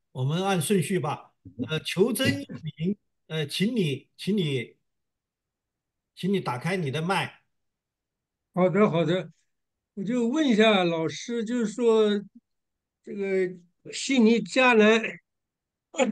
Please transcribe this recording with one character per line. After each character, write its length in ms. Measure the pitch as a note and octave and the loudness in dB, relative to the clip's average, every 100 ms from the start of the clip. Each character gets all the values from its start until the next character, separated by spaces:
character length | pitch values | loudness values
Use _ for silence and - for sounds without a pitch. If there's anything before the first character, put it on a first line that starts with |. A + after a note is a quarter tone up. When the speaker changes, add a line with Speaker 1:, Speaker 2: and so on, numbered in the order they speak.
| _ | _
Speaker 1:
我 100 | - | -6
们 220 | C3 E3 | -4 -2
按 180 | F#3+ F#3+ | 0 0
顺 180 | D3 G3+ | 2 0
序 200 | - F#3 | 0 -2
吧。 320 | C#3+ A#2+ - _ - - A#2 | -4 -8 -12 _ -20 -12 -6
呃， 120 | D#3 | -6
求 320 | - - A3 | -6 0 0
真 280 | A3 C4 C#4 | 2 -2 -2
一 60 | C#4 F#3+ D#3 - | -6 -12 -14 -6
鸣， 180 | E3+ G3+ _ _ _ | -6 -6 _ _ _
呃， 180 | D#3 | -8
请 300 | C#3+ - G3 | -6 -2 -2
你， 340 | B3+ D#3+ C3 - _ | 0 -2 -4 -10 _
请 200 | - G#3 | -4 -2
你， 400 | D#3 C3 A2+ _ _ _ _ _ _ _ _ _ _ _ _ _ _ | 0 -4 -6 _ _ _ _ _ _ _ _ _ _ _ _ _ _
请 180 | - F3+ | -10 -4
你 60 | G3 | -2
打 200 | - B2 | -2 -6
开 180 | D#3+ F#3+ | -4 -4
你 160 | D3+ | -4
的 100 | B2+ | -4
麦。 380 | E3 F#3+ C#3 - _ _ _ _ _ _ _ _ _ _ _ | -2 -2 -4 -10 _ _ _ _ _ _ _ _ _ _ _
Speaker 2:
好 140 | - F#3 | -2 0
的， 180 | F3+ G#3 | 2 2
好 160 | D#3 | 2
的。 280 | D#3 F3+ - _ _ _ _ _ _ | 0 -2 -4 _ _ _ _ _ _
我 100 | - | -12
就 240 | F#3+ B3 A#3 | -6 -2 -2
问 200 | D4 D4 | 0 2
一 60 | |
下 300 | G#3 A3 G3+ | 6 6 6
老 240 | F3 E3 D#3+ | 2 0 -2
师， 360 | D3+ - A#3 | -6 -8 -6
就 140 | A3+ B3 | -4 -2
是 80 | A3 | -2
说 420 | - A#3+ A3 G#3+ G#3 G3+ - _ _ _ _ _ _ | 0 2 4 4 0 -4 -20 _ _ _ _ _ _
这 100 | - | -14
个 400 | G#3 G3 F#3+ F#3 F3+ _ _ - | -8 -2 0 -2 -4 _ _ -16
悉 280 | - - C4 | -12 -2 4
尼 200 | A3 A#3 | 6 4
迦 360 | A3 C4+ B3+ A#3 | 0 2 4 6
南 260 | G#3 A3 A3+ - _ _ _ _ _ _ _ D#4+ B3+ | 6 4 0 -12 _ _ _ _ _ _ _ -2 -2